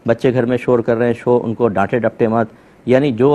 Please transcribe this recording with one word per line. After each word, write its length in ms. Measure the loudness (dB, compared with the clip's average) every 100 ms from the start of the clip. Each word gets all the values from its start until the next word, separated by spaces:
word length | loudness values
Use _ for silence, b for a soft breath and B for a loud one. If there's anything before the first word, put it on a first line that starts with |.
| -4
बच्चे 260 | 0 0
घर 140 | 0 0
में 100 | -2
शोर 260 | 0 0
कर 140 | 0 0
रहे 120 | 0
हैं, 60 |
शोर, 260 | -2 0 0
उनको 280 | 0 -2 -2
डांटे 300 | 0 -2 0
डपटे 300 | -2 -2 -2
मत। 220 | 0 -2 b b b 0
यानी 240 | 2 2
जो 200 | 0 2